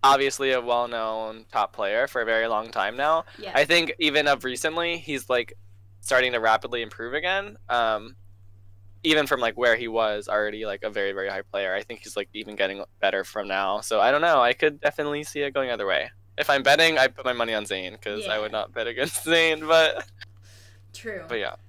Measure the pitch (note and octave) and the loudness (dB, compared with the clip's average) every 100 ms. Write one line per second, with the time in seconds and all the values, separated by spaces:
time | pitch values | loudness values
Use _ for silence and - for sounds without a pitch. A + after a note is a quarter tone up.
0 | C3+ C#3 C#3 - C3+ C3 A#2+ A#2+ A#2+ A#2+ | 6 4 2 0 0 0 2 0 0 -2
1 | A2+ A2 A2 A2 A2 - G#2 - G2+ G#2+ | -4 -4 -8 -12 -8 -2 -2 -2 -2 0
2 | C3+ B2+ A#2 A2+ A2+ G#2+ A2 A#2 G2 A#2+ | 0 0 0 2 2 0 -2 -2 -4 0
3 | D3 D#3+ E3 - G3 D3+ D3 E3+ D#3+ - | 0 0 -2 -14 -4 0 4 4 2 0
4 | D#3 C#3+ D3 C#3 B2+ B2+ D#3+ D#3+ E3+ E3+ | 0 2 2 2 0 -4 -4 -2 -4 -4
5 | D#3+ C#3 - B2 A#2 - - - - - | -6 -8 -2 -2 -2 -10 -20 -20 -20 -16
6 | - B2+ B2+ A#2+ A2+ A2 A#2 A#2 A2+ - | 0 2 2 2 4 4 2 -2 -2 -8
7 | A#2 C3+ F3 F#3+ G3+ G#3 - A#2+ A2+ G#2+ | -8 -4 -2 -2 -4 -14 -2 0 2 0
8 | A2 G2 - - - - - - - - | -6 -20 -20 -20 -20 -20 -20 -20 -20 -6
9 | D#3+ D#3 C#3+ C3+ A#2 A2 B2 A2+ A#2 A2+ | 2 2 4 2 0 2 4 4 2 0
10 | A2 G#2 G2+ G#2 G#2 G#2+ A2 G2+ G#2+ G#2 | 0 0 -2 0 0 -4 -6 -6 -6 -2
11 | G2 G2 G2 G2 G2 G2+ G2 F#2+ G#2+ A#2 | -2 -2 -4 -6 -6 -4 -2 -4 -6 -14
12 | - - G2 G#2+ G#2+ G#2+ G2 G2 - _ | -10 -8 -8 -10 -12 -4 -4 -4 -12 _
13 | G2 F#2+ F#2+ A2 G2+ F#2+ G2 G#2 - A2 | 0 0 -4 -8 -4 -2 -2 -2 -2 2
14 | G#2+ C#3+ E3 D3+ A#2+ C3 D#3 D3 D3 - | 4 4 4 4 4 4 0 2 -4 -2
15 | D3 D3 D3+ D3 C#3+ C#3 C3 A#2 G2+ E2+ | -4 -4 -8 -6 -4 -2 -2 -2 0 0
16 | A2+ - - - D3+ C#3 C3 D3+ E3 D#3 | -2 -10 -20 -6 0 2 4 6 6 4
17 | C3 C3 B2+ B2 A#2 A2 G#2 F#2+ F#2 G#2+ | 2 2 -4 -2 -2 -2 -4 -6 -6 -10
18 | - G#2 G2+ G#2+ G#2+ G#2+ G#2 - A#2 A#2 | -8 -6 -4 -4 -4 -6 -6 -6 -6 -4
19 | D3 - - E3 E3 D#3 D#3 E3 D#3+ - | -4 -4 0 4 4 2 4 4 4 2
20 | - - - - - - - - - - | -10 -16 -20 -20 -20 -20 -20 -20 -20 -16
21 | A#3 G3 E3 A#2 F#2+ - | -12 -12 -6 -4 -4 -8